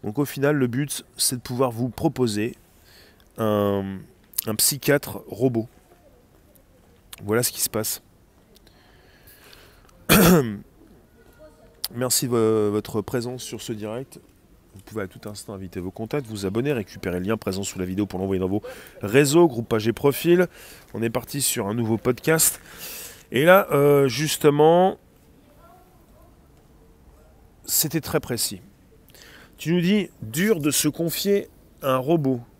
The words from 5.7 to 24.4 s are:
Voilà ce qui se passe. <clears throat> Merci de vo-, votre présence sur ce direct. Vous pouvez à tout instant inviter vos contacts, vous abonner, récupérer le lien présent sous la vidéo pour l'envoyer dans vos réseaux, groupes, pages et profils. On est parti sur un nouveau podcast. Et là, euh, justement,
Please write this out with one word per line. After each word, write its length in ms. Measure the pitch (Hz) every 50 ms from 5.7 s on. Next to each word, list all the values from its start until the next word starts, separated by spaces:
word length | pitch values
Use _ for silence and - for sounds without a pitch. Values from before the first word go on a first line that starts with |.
| _ - _ _ - _ _ - - _ _ _ _ _ _ _ _ - _ _ _ _ _ _ _ _ _ _ - - 104
Voilà 200 | 101 107 117 123
ce 100 | - -
qui 80 | -
se 100 | - -
passe. 320 | - 107 110 - - - _ _ _ _ _ _ _ _ _ _ - - _ - _ - _ _ - - _ - _ _ _ - - - - - - - - - - - _ - - - - -
<clears throat> 60 | - 196 190 170 180 165 131 113 104 101 - - _ _ - - - - - _ _ _ - - - _ - - - _ - - _ _ - - -
Merci 320 | 120 127 123 - - -
de 40 | 127
vo-, 400 | 120 117 110 110 110 110 104 104
votre 300 | 104 107 104 - - 110
présence 420 | 98 - - 123 113 123 127 123 -
sur 200 | - - 110 -
ce 100 | - 117
direct. 480 | 107 104 107 107 123 139 _ - - _ _ _ _ _ _ - _ _ _ _
Vous 60 | 98
pouvez 220 | - - 107 110 101
à 40 |
tout 220 | 92 - - - 104
instant 260 | 104 98 - - 107
inviter 240 | 95 95 90 - 98
vos 140 | 87 92 -
contacts, 340 | - 113 110 - 147 139
vous 200 | 110 110 101 98
abonner, 260 | 95 95 117 127 143 151
récupérer 480 | 117 101 - - - - 95 87 90
le 60 | 92
lien 100 | 98 113
présent 260 | 110 - 104 92 95 101
sous 160 | - - 95
la 60 | 92
vidéo 220 | 90 92 92 104
pour 120 | 95 - 92
l'envoyer 220 | 95 98 98 92
dans 80 | 92 92
vos 140 | 95 107 - - - - - - - - -
réseaux, 440 | 101 104 135 151 139 143 170 175
groupes, 220 | 165 123 113 117 -
pages 180 | 113 110 104
et 60 | 113 113
profils. 560 | - - 143 139 - - 165 175 180 180 170 - - - - - - - - -
On 80 | 107 110
est 80 | 117
parti 300 | 113 127 120 - - 143
sur 280 | 131 - - 123 107 98
un 60 | 107
nouveau 220 | 120 117 110 113
podcast. 640 | 107 - 123 123 - - - 160 160 160 - - - - - - - - - - - - - - - - _
Et 140 | - 117 147
là, 240 | 170 185 196 202 -
euh, 380 | 143 143 143 147 143 143 139 135
justement, 920 | 113 127 151 151 - -